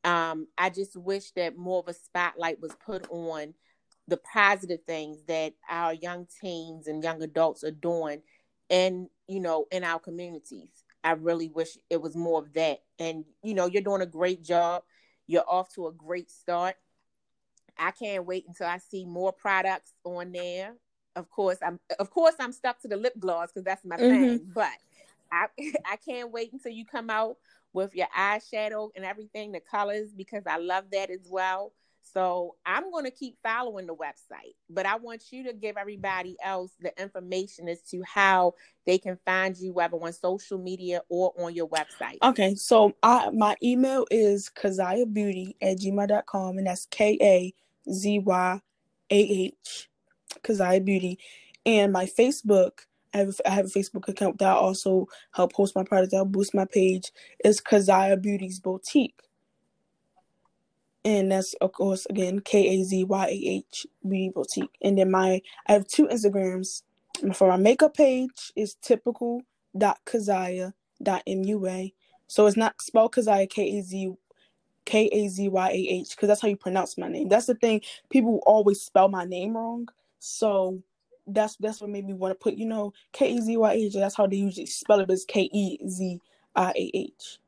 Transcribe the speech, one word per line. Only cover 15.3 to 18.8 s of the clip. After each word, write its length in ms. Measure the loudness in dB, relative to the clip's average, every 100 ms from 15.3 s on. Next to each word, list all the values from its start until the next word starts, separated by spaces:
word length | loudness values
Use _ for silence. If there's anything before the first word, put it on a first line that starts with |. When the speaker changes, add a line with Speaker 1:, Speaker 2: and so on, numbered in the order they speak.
| 0 2
Speaker 1:
off 240 | -2 -2
to 140 | -10 -12
a 40 |
great 380 | -12 -10 -10 -10
start. 460 | -14 -6 -2 -4 -6 _ _ _ _ _ _ _ _ _ -6
I 120 | -6
can't 340 | -6 -8 -8 -6
wait 200 | -10 -10
until 200 | -10 -8
I 100 |
see 280 | -8